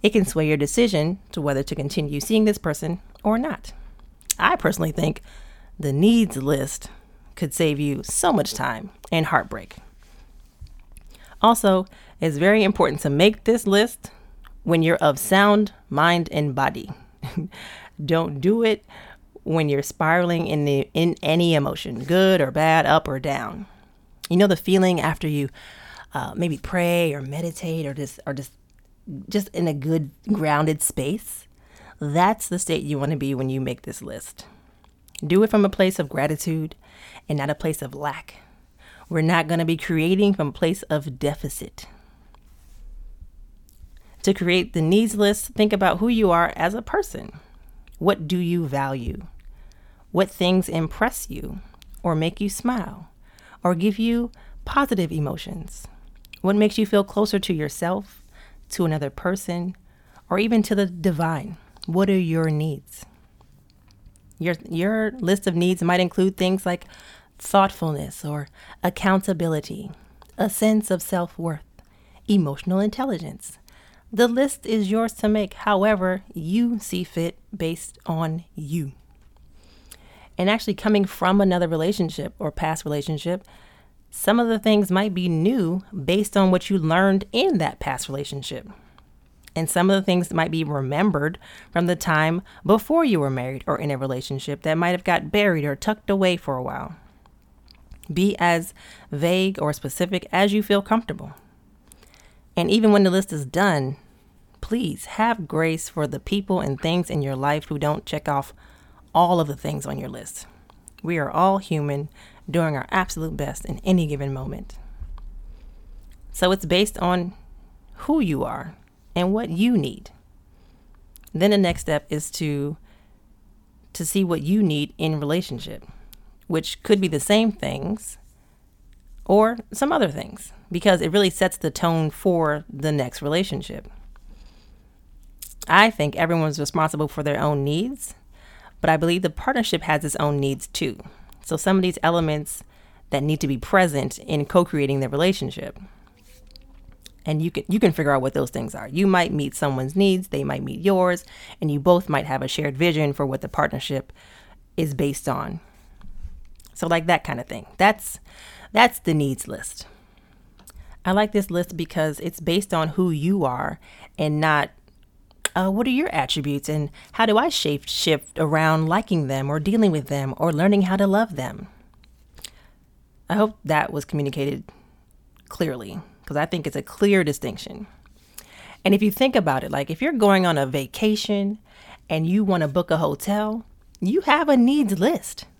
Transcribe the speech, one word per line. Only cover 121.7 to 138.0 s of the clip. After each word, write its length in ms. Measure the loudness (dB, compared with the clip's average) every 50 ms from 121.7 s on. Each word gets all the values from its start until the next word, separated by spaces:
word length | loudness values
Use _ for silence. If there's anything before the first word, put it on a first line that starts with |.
| 0 -2
step 240 | -2 -2 -2 -2 -2 -4
is 220 | -6 -6 -6 -8
to, 460 | -8 -6 -4 -4 -2 -4 -4 -6 -8 -10 -16 -20 -20 _ _ _ -20 _ _ _ -20 _ _ -20 -20 -20 _ _ _ -20 _ -16 -10
to 120 | -6 -6
see 180 | 0 0 0 2
what 200 | 2 0 -2 0
you 200 | 0 2 2 2
need 300 | 2 2 0 -2 -4 -4
in 220 | -2 -2 -2 0 -2
relationship, 640 | -2 -2 -2 -2 -2 -6 -10 -10 -10 -12 -14 -14 -16 -18 -20 -20 -20 -20 -20 -20 -20 -20 -20 -20 _
which 340 | -4 -2 -2 -2 -4 -12 -8 2
could 180 | 2 2 2
be 60 | 2
the 120 | 0 -2 -2
same 320 | 0 2 2 4 4 2
things 640 | -2 -2 -6 -6 -6 -6 -6 -6 -6 -8 -10 -16 -18 -18 -20 -20 _ _ _ _ _ _ _ _ _ _ _ -20 -20 -20 _ -20 -20 -14 0
or 320 | 4 6 6 6 4 2 -4 -10 -12
some 200 | -4 -2 0 0
other 180 | 2 2 2 0
things, 420 | -2 -6 -10 -12 -12 -18 -18 -20 -20 -20 -12 -6
because 280 | -6 2 4 4 4 6
it 100 | 2 2
really 180 | 2 4 4 2
sets 280 | 2 2 0 0 0
the 140 | -2 -4 -4
tone 380 | -2 0 0 2 2 2 0 -2
for 560 | -4 0 0 2 2 4 2 0 0 -2 -6 -12
the 220 | -10 -4 -2 -2
next 300 | 0 0 -2 -4 -6 -6
relationship. 640 | -4 -2 0 0 0 -2 -4 -8 -8 -10 -12 -14 -14 -16 -20 -20 -20 -20 -20 -20 -20 -20 -20 -20 -20 -20 -20 -20 -20 -20 -20 -20 _ _ _ _ -20 -20 -20 -20 -20 -20 -20 -20 -20 -20 -18 -14 -2
I 240 | 4 6 8 8 6
think 260 | 4 0 -2 -2 0
everyone's 420 | -2 0 2 2 2 2 0 -2 -4
responsible 480 | -6 -2 0 0 0 0 0 -2 -4
for 160 | -4 -4 -4 -2
their 160 | -2 -2 0
own 240 | 0 0 0 0 0
needs, 520 | -2 -2 -2 -2 -4 -6 -10